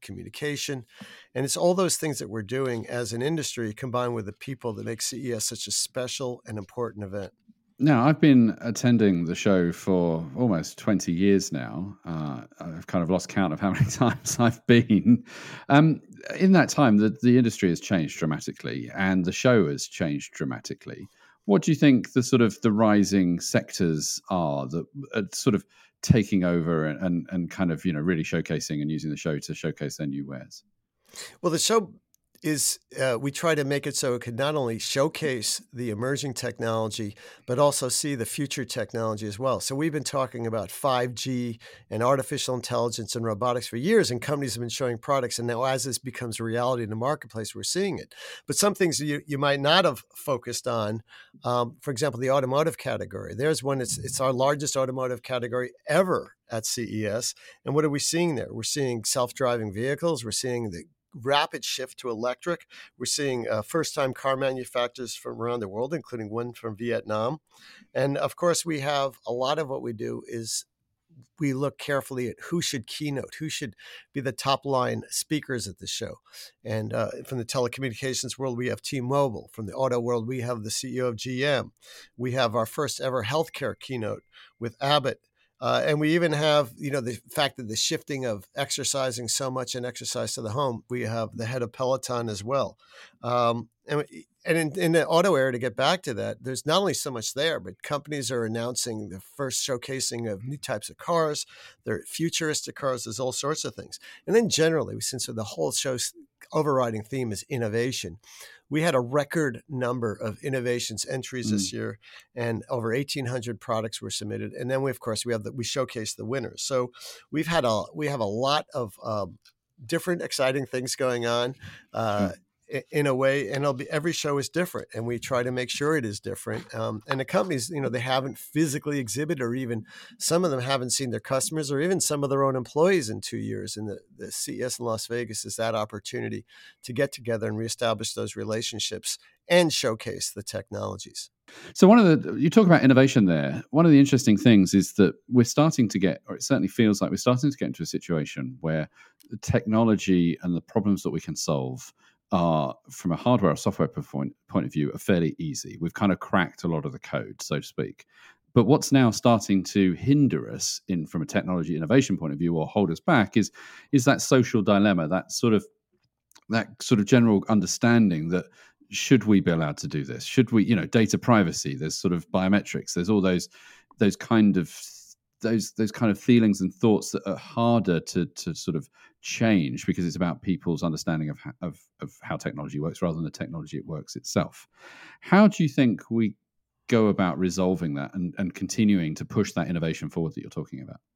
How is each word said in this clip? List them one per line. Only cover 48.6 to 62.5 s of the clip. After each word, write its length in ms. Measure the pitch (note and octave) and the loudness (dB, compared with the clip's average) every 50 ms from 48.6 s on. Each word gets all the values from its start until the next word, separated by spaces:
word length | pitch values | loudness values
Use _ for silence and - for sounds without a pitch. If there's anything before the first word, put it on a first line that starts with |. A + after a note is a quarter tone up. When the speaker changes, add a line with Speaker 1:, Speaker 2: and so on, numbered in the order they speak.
| G3 G#3 G3+ | 2 2 2
Speaker 1:
things 240 | - G3 E3+ C3 C3 | 2 2 0 0 0
you, 240 | D3 D3+ C#3+ D3 - | -2 -2 -4 -4 -4
you 140 | D3+ C#3+ C3+ | -4 -4 0
might 200 | C#3+ C#3+ C#3+ C#3 | 2 2 2 2
not 260 | C#3 D3 E3 F#3+ F#3 | 4 4 4 6 4
have 180 | E3 B2+ G#2+ - _ - | 4 2 -2 -8 _ -20
focused 540 | - - - C3+ A#2+ - A#2+ A#2 - - B2+ | -10 -6 -4 -4 -4 -4 -6 -8 -6 -4 -2
on, 340 | A#2 A2+ G#2+ G#2 A2 A2+ - _ - - - _ - - - | -2 0 -2 -2 -4 -6 -8 _ -20 -20 -20 _ -16 -8 -2
um, 340 | B2 B2 B2 A#2+ A#2 - - | 0 0 0 0 -2 -4 -8
for 80 | - D3 | -8 -8
example, 300 | C3+ A2 D3+ C#3+ A#2 A#2 | -4 -2 -2 -2 -2 -2
the 100 | B2+ C3 | 0 2
automotive 480 | C3+ C#3+ C3 B2 C3 C#3+ D#3 E3 - - | 2 2 2 2 2 2 2 0 -2 -4
category. 560 | - C3 A#2+ G2+ G2+ - G2 G2+ G2 - G2+ | -4 -6 -4 -4 -6 -8 -10 -10 -10 -8 -6
There's 300 | G#2 C#3 D#3 D#3 - B2+ | -2 -2 0 0 0 -2
one, 180 | C#3 C#3 C3+ | -2 -2 -2
it's, 160 | B2 A2+ - - | -2 -4 -6 -6
it's 240 | - B2+ - - | -6 -6 -4 -2
our 100 | C3 C3 | 0 0
largest 460 | C3 B2 C3 C#3 D3 C#3+ D3+ C3 - C#3 | 2 2 2 2 2 0 -2 -2 -2 -2
automotive 460 | C3 C3 B2+ C3 B2+ B2+ B2 A#2 - | -2 -2 -2 -4 -4 -4 -6 -6 -6
category 480 | - C3 B2 A#2 A#2+ B2 B2+ B2 B2 - _ _ - | -6 -6 -4 -4 -4 -4 -4 -4 -6 -8 _ _ 0
ever 480 | D3 E3+ F#3+ F#3 D#3 G#2+ - - - _ _ - | 2 2 2 2 0 -2 -2 -6 -14 _ _ -8
at 160 | - A2+ A2 - | -8 -6 -4 -4
C 340 | - B2 A#2 - G2+ G#2+ | -4 -4 -4 -4 -4 -4
E 60 | G#2+ G2+ | -2 -2
S. 260 | G2+ A#2+ B2+ - - _ - - - _ - | -2 -4 -4 -6 -8 _ -14 -20 -20 _ -6
And 80 | - C#3 | -2 0
what 100 | D3+ D3+ | 2 2
are 60 | D3+ | 2
we 100 | C#3+ C#3+ | 0 -2
seeing 360 | - - - E3 F3 E3+ D3+ | -2 -2 0 0 0 0 0
there? 180 | A2+ - - - | -2 -4 -6 -8
We're 80 | A2 | -8
seeing 440 | A2+ - - D3 C#3 B2+ A#2+ A2+ G#2 | -6 -4 -4 -2 -2 -2 -2 -2 -2
self-driving 680 | - - C3+ B2 B2 - - C3+ B2 A#2+ A#2 A2 G#2+ F#2 | -2 0 0 0 -2 -2 -2 0 0 0 0 -2 -4 -4
vehicles. 500 | G#2 A#2+ C3+ D3 C#3+ E3 E3+ D#3+ B2 A#2 | -4 -4 -4 -2 -2 -2 -2 -2 -2 -4
We're 80 | A2 | -6
seeing 380 | G2 - - B2+ B2 A#2+ A#2 G#2 | -6 -4 -4 -2 -2 -4 -4 -6
the 140 | F2 E2 D#2+ _ _ _ _ _ - B2+ A2 | -8 -10 -12 _ _ _ _ _ -16 -8 -2
rapid 420 | C3+ C#3+ C#3+ D#3 E3 - C#3 - | 0 2 2 2 0 -4 -8 -8
shift 320 | - - - C3 - - - | -6 -6 -6 -8 -10 -12 -10
to 120 | - B2+ | -8 -6
electric. 580 | A2+ G#2+ A#2 B2 B2 - - F3 | -4 -2 -2 -4 -4 -4 -4 -6